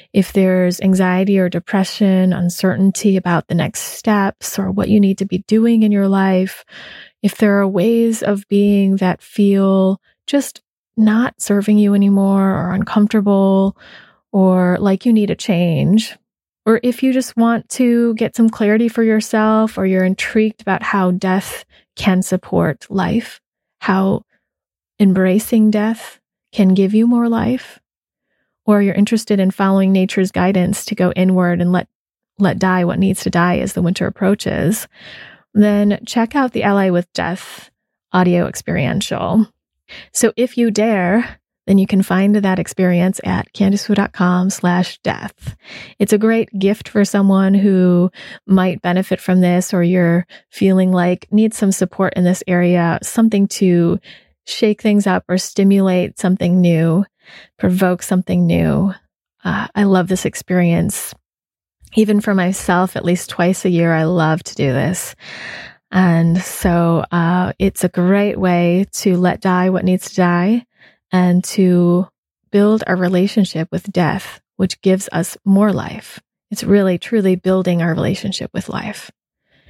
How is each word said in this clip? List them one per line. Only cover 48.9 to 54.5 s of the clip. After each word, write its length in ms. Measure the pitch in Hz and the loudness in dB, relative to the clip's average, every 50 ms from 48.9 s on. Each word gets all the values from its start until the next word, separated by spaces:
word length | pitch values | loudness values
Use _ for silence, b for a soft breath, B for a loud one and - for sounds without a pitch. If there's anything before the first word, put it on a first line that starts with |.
| 175 180 190 - 185 - | -2 -2 -2 -2 -4 -4
from 200 | - - 185 185 | -2 0 2 2
this, 340 | 180 175 175 180 180 - - | 4 2 2 0 0 0 0
or 80 | 180 175 | 0 0
you're 440 | 175 185 185 175 170 170 175 175 B B B B B | 2 2 2 2 2 2 0 -2 B B B B B
feeling 420 | - - 202 190 190 185 185 185 180 | -6 -2 0 2 2 2 2 2 2
like 340 | 180 175 180 180 185 - - 208 | 2 0 0 -2 -4 -4 -2 0
needs 240 | 214 220 220 - | 2 2 2 0
some 160 | - 214 196 196 | -2 -2 0 0
support 420 | - 185 180 - - 190 180 - | 0 -2 -4 -2 -2 -4 -2 0
in 100 | - 180 | 0 0
this 200 | 175 185 - - | 0 0 -2 -2
area, 520 | - 180 175 180 175 180 180 170 165 165 - - | -2 0 2 2 2 2 2 2 0 -2 -4 -6
something 460 | - - 233 226 226 214 196 196 190 | -6 -2 0 0 2 2 2 0 0
to 500 | - - 196 185 175 170 170 170 170 - B B B B B B B B _ | 0 0 0 2 2 4 2 2 0 -2 B B B B B B B B _
shake 340 | - | -14